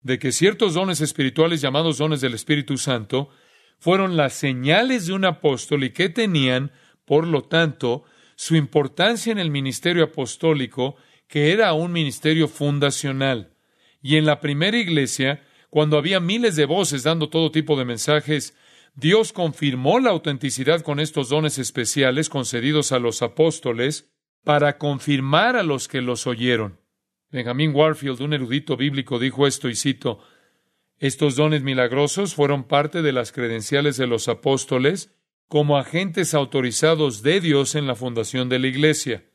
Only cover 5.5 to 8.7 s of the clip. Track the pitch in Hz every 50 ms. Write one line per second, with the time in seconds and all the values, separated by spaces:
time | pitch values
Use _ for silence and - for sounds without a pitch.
5.5 | 135 120 - - 151 147 135 127 - - 175 190 165 240 226 208 175 151 135 131
6.5 | 127 127 135 143 _ _ _ _ _ _ _ _ 139 151 165 170 160 139 127 _
7.5 | - 165 165 156 135 _ - 123 120 143 _ _ _ _ _ _ _ - - -
8.5 | 165 160 147 123